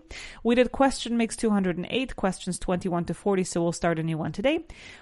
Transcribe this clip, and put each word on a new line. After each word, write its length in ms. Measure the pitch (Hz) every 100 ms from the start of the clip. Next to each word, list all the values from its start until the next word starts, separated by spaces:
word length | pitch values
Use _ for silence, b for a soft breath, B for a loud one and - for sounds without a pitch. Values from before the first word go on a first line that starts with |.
| - B B B
We 100 | 226
did 180 | 233 247
question 460 | - 269 - 226 233
mix 180 | 226 -
two 140 | 226
hundred 280 | 202 185 170
and 100 | 180
eight, 260 | 247 262 -
questions 440 | 196 180 - 170
twenty-one 460 | - 185 185 170 170
to 100 | 170
forty, 280 | 208 196
so 200 | 180 175
we'll 80 | 170
start 260 | 165 175 165
a 60 |
new 160 | 160 160
one 120 | 165
today. 340 | 160 254 330 330 B B B